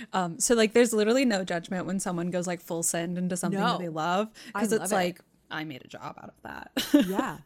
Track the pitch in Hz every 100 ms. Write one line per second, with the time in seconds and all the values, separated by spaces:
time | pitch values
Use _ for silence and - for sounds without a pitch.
0 | 233 190 175 165 - 233 220 240 240 214
1 | 208 254 254 196 185 175 170 185 - 190
2 | 196 175 180 180 180 175 - 170 170 170
3 | 170 180 180 180 202 190 180 180 170 156
4 | 165 185 220 - 254 202 220 214 185 202
5 | 180 175 _ _ - 156 156 127 - -
6 | 147 - - - - 71 - - - 294
7 | 185 202 247 151